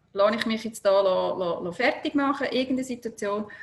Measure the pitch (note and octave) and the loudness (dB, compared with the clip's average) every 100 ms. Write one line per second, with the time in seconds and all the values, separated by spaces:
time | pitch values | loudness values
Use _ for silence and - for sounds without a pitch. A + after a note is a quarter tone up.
0 | _ G3 G#3 A3+ A3+ A3 A3 - G3+ G3 | _ 2 2 2 -2 -2 -4 -2 4 4
1 | G3 F#3 F3+ - F3 - F3+ F3 B3 - | 4 2 0 -2 -2 -2 -4 0 0 0
2 | D#4 C#4+ C#4 C#4 B3+ B3 C4 B3+ C4 A#3+ | -2 0 0 0 -2 0 0 -2 -2 -6
3 | A3+ A3 G#3 G#3 G#3+ - | -8 -6 -4 -2 -4 -10